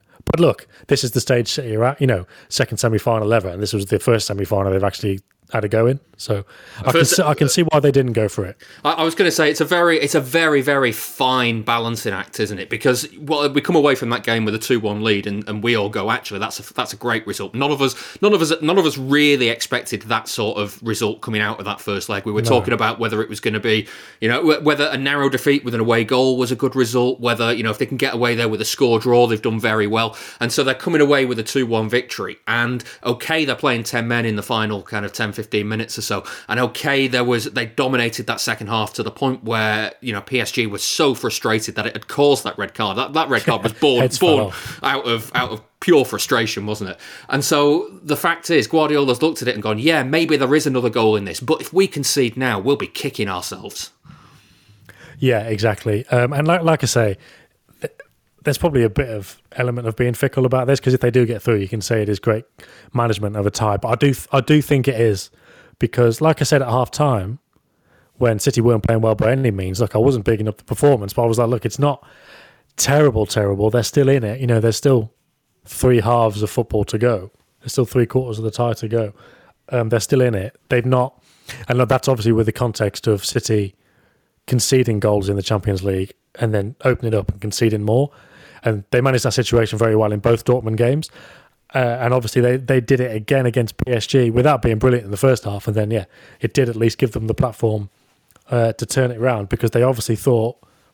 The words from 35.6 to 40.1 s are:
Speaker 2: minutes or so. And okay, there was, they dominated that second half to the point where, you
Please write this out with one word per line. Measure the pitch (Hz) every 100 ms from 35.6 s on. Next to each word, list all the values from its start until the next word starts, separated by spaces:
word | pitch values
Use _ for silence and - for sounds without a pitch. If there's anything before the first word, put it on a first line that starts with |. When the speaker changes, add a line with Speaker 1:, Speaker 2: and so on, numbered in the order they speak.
| 104
Speaker 2:
minutes | 110 113 -
or |
so. | - 101 - - -
And | 117
okay, | 120 - 151 139 131
there | 123
was, | 123 120 147
they | 127 113
dominated | - 131 127 117 - 113
that | 110
second | - 113 104
half | 113 107
to | -
the | 117
point | - 135 127
where, | 110 113 107 107 107 -
you | -